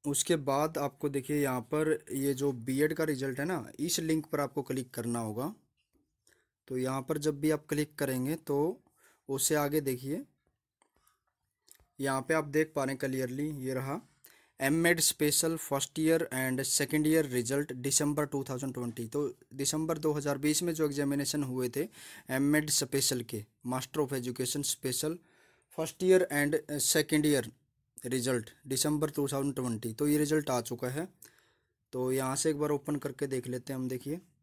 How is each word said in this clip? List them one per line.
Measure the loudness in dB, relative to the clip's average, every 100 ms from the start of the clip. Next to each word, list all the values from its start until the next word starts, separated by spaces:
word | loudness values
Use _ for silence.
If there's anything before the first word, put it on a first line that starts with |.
| -2
उसके | -2 2 2
बाद | 2 2 2 0
आपको | -4 -2 -2
देखिए | -2 -2 0
यहाँ | 2 0
पर | -2 0 2 0 -2
ये | -2 0
जो | 0 0
बीएड | -2 -2 2 2
का | 2
रिजल्ट | 0 0 -2 -2
है | -2
ना, | -4 -6 -6
इस | -2 0
लिंक | 2 0 0
पर | -2
आपको | -2 -4
क्लिक | -4 -4 -4
करना | -6 -4 -2
होगा। | -2 -4 -6 -8 _ _ _ _ _ _ _ _ _ _ -6
तो | -2
यहाँ | 0 -2
पर | -2 -2
जब | 0 0
भी | 2
आप | 0 0
क्लिक | -2 -2 -2
करेंगे | -2 0 -2 -4
तो | -2 0 0 -2 _ _ -20 _ -8
उससे | -2 2 2
आगे | 2 0
देखिए, | 0 -4 -4 -6 -8 _ _ _ _ _ _ _ _ _ _ _ _ _ _ -20 _ _
यहाँ | -2 -2
पे | 0
आप | 0
देख | 2 0 0 0
पा |
रहे | -2
हैं | -2
क्लियरली, | -2 -2 -4 -4 -6
ये | -4 -4
रहा | -4 -4 -6 -8 _ -20 -20 _ _
एमएड | 2 4 4 4
स्पेशल | 2 2 2 4 2 -2
फर्स्ट | -2 -2 -2 0
ईयर | 4 4 2
and | 0 0 0
सेकंड | 0 0 2 2 6
ईयर | 4 4
रिजल्ट | 0 0 0 -2
दिसंबर | -4 0 2 2 0 0
टू | -2 -4
थाउजेंड | -4 -4
ट्वेंटी। | -4 -6 -6 -4
तो | -2 -2 -6 -18
दिसंबर | -4 -2 0 0 0
दो | 0
हज़ार | 0 0 0
बीस | 2 2
में | 0
जो | 0 0
एग्जामिनेशन | 2 0 0 0 -2
हुए | -2 -2 -2 -2
थे | -6 -6 -20 -20 -4
एमएड | 0 4 4 2
स्पेशल | 0 0 0 0 0
के, | -4 -8 -10 _ -6
Master | -6 -4 -2 -2
of |
Education | -2 -6 -4 -4 -2 -4 -2
Special | -2 -2 -4 -6 _ _ _ _ _ -6
फर्स्ट | -6 0
ईयर | 6 6 6
and | 2 2 2 -2 -2
सेकंड | 2 2 4 4 4
ईयर | 2 0 -10 _ _ _ -14 -4
रिजल्ट | -2 0 -2 -2 -14 -6
दिसंबर | -2 0 0 -2
टू | 0 -2
थाउजेंड | 0 -2 -2
ट्वेंटी, | -2 -4 -6
तो | -2 2
ये | 4
रिजल्ट | 4 2 2
आ | -2
चुका | -2 -6 -4
है। | -4 -8 _ -20 _ _ _ _ _ _
तो | -4 0
यहाँ | 0 0 0
से | 0
एक | 0
बार | 0
ओपन | 0 0 -4
करके | -4 -6 -4
देख | -4 -4
लेते | -6 -6
हैं | -6
हम। | -4
देखिए, | -6 -6 -8 _ _